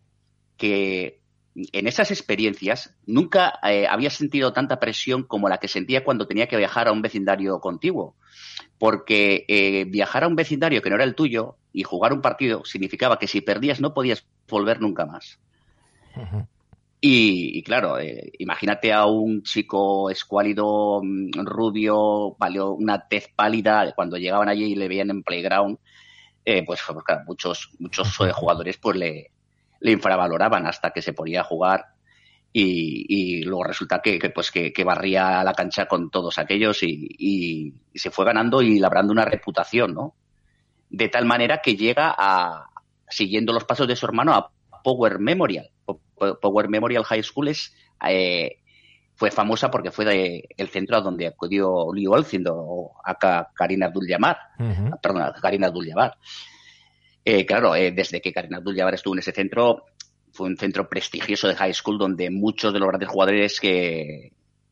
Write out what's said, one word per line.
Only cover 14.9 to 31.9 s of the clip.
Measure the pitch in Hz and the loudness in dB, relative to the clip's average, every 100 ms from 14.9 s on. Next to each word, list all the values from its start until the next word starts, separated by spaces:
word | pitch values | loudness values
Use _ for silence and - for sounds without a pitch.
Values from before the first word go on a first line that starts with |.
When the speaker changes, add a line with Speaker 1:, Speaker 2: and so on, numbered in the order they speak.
| 85 76 | -2 -6
Speaker 1:
más. | 82 - - _ _ _ _ _ _ _ 131 | -8 -18 -20 _ _ _ _ _ _ _ -16
Speaker 2:
Ujú. | 101 104 - _ _ _ _ _ | -8 -6 -8 _ _ _ _ _
Speaker 1:
Y, | 143 127 107 92 76 - | 4 6 6 4 -2 -6
y | |
claro, | - 120 92 64 | -2 0 0 -2
eh, | 76 58 - - | -6 -10 -14 -10
imagínate | 90 82 104 104 113 | -8 -4 -2 0 2
a | 107 107 | 4 4
un | 110 110 107 | 4 0 -2
chico | 101 110 104 98 98 98 98 | -2 -4 -2 0 2 2 -2
escuálido, | 95 - 101 104 101 104 104 104 101 | -4 -2 0 2 0 0 2 2 0
mm, | 98 98 95 - 98 | -2 -4 -4 -6 -6
rubio, | 98 113 107 107 107 107 104 101 - | -2 -2 0 2 2 2 2 -2 -2
paleo-, | 95 95 98 95 | -2 -2 -2 -2
una | 107 101 - | -2 -2 -2
tez | 104 - - | -6 -4 0
pálida, | 107 110 107 107 87 | 0 2 4 4 2
cuando | - 85 87 | -2 -4 -4
llegaban | 90 98 104 | -2 0 2
allí | 104 107 | 0 -2
y | 98 | -2
le | 92 | -2
veían | 95 101 | -2 -2
en | 101 | -4
playground, | 90 87 92 95 101 104 _ _ - - _ _ | -6 -4 0 0 0 -4 _ _ -20 -20 _ _
eh, | - 95 82 | 0 0 0
pues, | 87 - | -6 -8
pues, | 78 - | -6 -2
claro, | 78 - | -2 -4
muchos, | 90 90 87 - - | -8 -6 -6 -10 -14
muchos, | 87 - 98 - | -8 -4 -4 0
eh, | 92 | 0
jugadores, | - 87 82 87 - | 2 0 0 -2 -4
pues, | 110 92 | -2 0
le, | 85 78 - _ _ _ _ _ | -2 -6 -14 _ _ _ _ _
le | 117 | 2
infravaloraban | 104 101 92 87 82 110 101 82 | 4 4 2 2 2 2 2 0
hasta | - 85 | -4 -4
que | 85 | -4
se | 85 | -6
ponía | 80 80 87 | -6 -4 -4
a | |
jugar | - 85 92 95 - | -4 0 2 2 -2